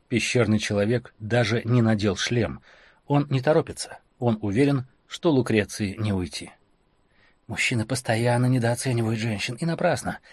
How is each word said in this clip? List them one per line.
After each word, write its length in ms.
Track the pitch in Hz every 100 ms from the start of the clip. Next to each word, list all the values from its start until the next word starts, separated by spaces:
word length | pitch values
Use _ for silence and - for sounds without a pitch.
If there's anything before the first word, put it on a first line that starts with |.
| -
Пещерный 500 | 117 - 123 107 107
человек 560 | - 101 104 123 - -
даже 420 | 107 120 104 117
не 160 | 117 123
надел 360 | 113 107 104 90
шлем. 440 | - 120 85 - _ - - _ -
Он 200 | 143 143
не 100 | 135
торопится. 580 | 151 160 - - - - _ -
Он 180 | 120 107
уверен, 420 | 104 107 143 139 131 _ -
что 240 | - 175
Лукреции 640 | 131 117 110 98 - 98 95
не 160 | 104
уйти. 380 | 95 87 - - - _ _ _ _ _ _ _ _ -
Мужчины 400 | - - 120 107
постоянно 580 | 131 - 113 120 120
недооценивают 760 | 127 127 117 120 131 120 110 110
женщин, 360 | 110 101 -
и 100 | 113
напрасно. 540 | 165 165 175 - 175 - -